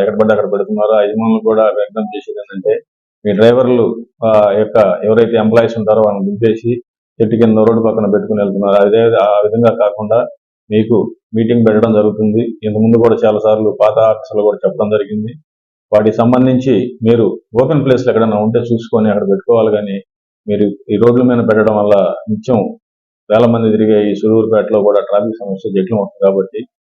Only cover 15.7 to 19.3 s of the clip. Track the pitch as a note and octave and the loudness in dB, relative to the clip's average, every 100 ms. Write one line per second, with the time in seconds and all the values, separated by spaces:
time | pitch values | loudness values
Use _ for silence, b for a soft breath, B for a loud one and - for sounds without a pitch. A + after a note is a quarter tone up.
15.7 | _ - G#2+ G#2+ - A#2 B2+ C3 B2+ C3 | _ -4 0 0 0 2 2 2 0 0
16.7 | A2 - - A2+ A#2 G#2 - _ A2 C3 | 0 -2 -4 0 2 2 -2 _ -2 0
17.7 | D3+ C3 B2 B2 A2 A2 G#2 G#2+ A#2 A#2 | 0 0 0 0 0 0 0 0 -2 -2
18.7 | A#2 - A#2 G#2+ G#2 G2 | -4 -2 -2 0 0 0